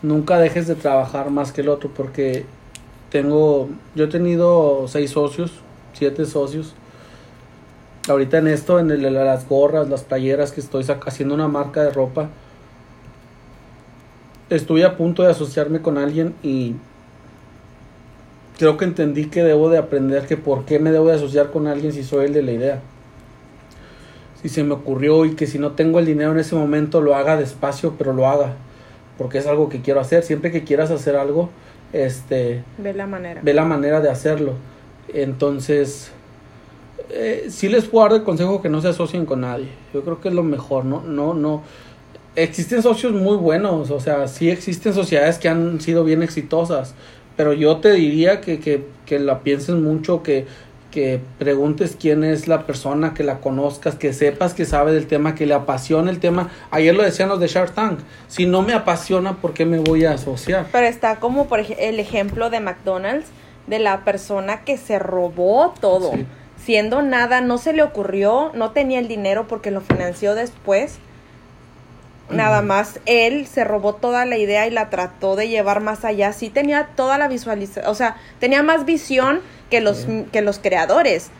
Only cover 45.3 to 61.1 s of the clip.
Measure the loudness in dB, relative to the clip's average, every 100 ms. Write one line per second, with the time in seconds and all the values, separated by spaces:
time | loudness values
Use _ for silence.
45.3 | 2 0 0 0 -2 0 2 4 2 0
46.3 | -4 -2 -2 0 -2 -6 -14 -20 -20 -20
47.3 | -2 0 4 4 6 6 6 4 4 2
48.3 | 2 -2 -6 -2 -2 -4 -18 -4 -2 0
49.3 | -2 0 -2 0 0 2 0 0 -2 0
50.3 | -2 -2 -16 -20 -20 -10 -4 -2 -2 -6
51.3 | -6 -2 0 0 0 -2 -2 0 2 2
52.3 | 0 0 0 0 -6 -4 -2 -2 -2 -4
53.3 | -2 -4 -2 -2 -2 -6 -4 -4 0 0
54.3 | 2 -4 -2 -2 2 2 2 0 0 0
55.3 | 0 0 0 0 -4 0 0 0 0 0
56.3 | 0 -2 -8 -6 2 4 4 4 2 0
57.3 | 0 0 0 -2 -2 -2 -4 -10 -20 -16
58.3 | -2 2 2 2 0 0 -2 0 0 0
59.3 | -4 -6 -2 0 2 2 4 2 0 -4
60.3 | -8 -2 -2 0 2 2 0 -2